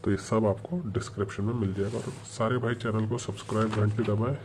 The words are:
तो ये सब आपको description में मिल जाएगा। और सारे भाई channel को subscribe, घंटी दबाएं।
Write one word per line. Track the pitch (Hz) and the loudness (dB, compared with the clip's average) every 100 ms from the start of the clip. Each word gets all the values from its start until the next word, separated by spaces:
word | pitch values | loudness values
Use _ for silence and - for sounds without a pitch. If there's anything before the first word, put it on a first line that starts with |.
तो | - | 2
ये | 98 | 0
सब | - 110 110 | 2 2 4
आपको | 95 - 180 143 | 2 -2 -4 -2
description | 101 - - 101 - | -4 -4 -4 -4 -2
में | 101 120 | -2 0
मिल | 101 | 0
जाएगा। | 95 98 113 | 0 -2 -2
और | - - - | -6 -8 -12
सारे | - 113 123 | -2 0 2
भाई | 120 117 | 0 0
channel | 117 110 110 | 0 0 0
को | 120 | -2
subscribe, | - 107 - 104 110 | -4 -8 -2 2 2
घंटी | 110 107 107 | 4 2 4
दबाएं। | 107 104 117 143 | 2 2 2 0